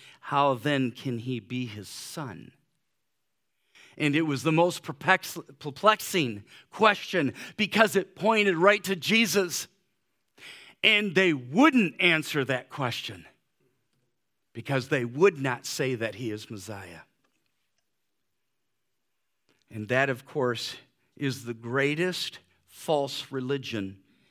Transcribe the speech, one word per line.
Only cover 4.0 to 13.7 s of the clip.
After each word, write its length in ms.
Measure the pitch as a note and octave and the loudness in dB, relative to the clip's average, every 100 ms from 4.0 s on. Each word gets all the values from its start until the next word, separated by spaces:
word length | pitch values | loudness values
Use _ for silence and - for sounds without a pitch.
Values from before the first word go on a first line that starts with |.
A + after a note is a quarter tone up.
| D3 D3 | 0 2
it 60 | |
was 200 | D#3+ C3+ | 0 0
the 100 | D#3+ | 2
most 300 | D#3+ F3 - | 4 4 0
perplex-, 540 | - C#3 D#3+ F#3 - E3 - C#3 | -10 -4 2 2 0 -12 -14 -14
perplexing 840 | D3+ C#3 G#3 G#3+ - F#3+ B2+ G2+ - - _ | -12 2 2 2 0 0 0 -4 -14 -20 _
question 640 | - G#3+ G3 - F#3 C3+ - - - | 4 4 4 0 -2 0 -4 -10 -4
because 380 | G#3+ G#3 G#3+ G3 | 0 4 4 4
it 200 | - - | -2 -2
pointed 400 | G3+ A3 G3+ E3 | 2 4 4 6
right 260 | F#3+ G#3 | 6 4
to 120 | F#3 F#3+ | 0 -4
Jesus. 720 | C3+ A3+ A3 F#3 F3+ - - _ _ _ _ _ _ _ - - - _ | 2 2 4 2 0 -4 -10 _ _ _ _ _ _ _ -20 -20 -20 _
And 320 | G#3+ G#3 G#3 | 2 4 4
they 200 | E3 F#3 | 4 4
wouldn't 680 | C#3+ B2 E3+ D#4 B3+ F3 - | 2 0 4 6 6 2 2
answer 420 | F3+ D#3+ - D3+ C3 | 2 2 0 -2 0
that 240 | B2+ - | -2 -4
question 560 | - B2+ - - F#2+ - _ _ _ _ | -6 -4 -4 -10 -14 -18 _ _ _ _